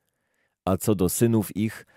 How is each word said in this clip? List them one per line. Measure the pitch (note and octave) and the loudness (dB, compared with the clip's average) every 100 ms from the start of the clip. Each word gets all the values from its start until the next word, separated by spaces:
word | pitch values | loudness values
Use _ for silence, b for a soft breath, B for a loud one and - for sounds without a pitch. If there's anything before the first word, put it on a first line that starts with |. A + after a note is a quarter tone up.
| _ _ _ _ _ _ | _ _ _ _ _ _
A | F#2 F#2+ | -4 -2
co | - | 0
do | F#2+ F2+ | 2 0
synów | - A#2 A2+ F#2 - | 2 2 2 0 -4
ich, | A2 - - | -4 -6 -18